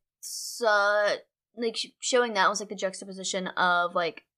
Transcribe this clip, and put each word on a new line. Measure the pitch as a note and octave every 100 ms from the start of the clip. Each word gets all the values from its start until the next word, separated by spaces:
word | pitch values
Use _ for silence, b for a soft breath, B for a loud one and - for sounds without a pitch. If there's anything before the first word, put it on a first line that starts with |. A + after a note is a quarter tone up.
| _ _
so, | - - - - A#3 G#3 G3+ G#3 G#3 D3 - _ _ A3
like, | A#3+ -
sh-, | - _
showing | - B3 A#3+
that | G3+ F3+
was, | G3+
like, | G3+
the | G3
juxtaposition | F#3+ F#3+ G3 F#3+ F#3 F#3+ F#3
of, | - F3+ F3 F3 F#3
like, | E3 - _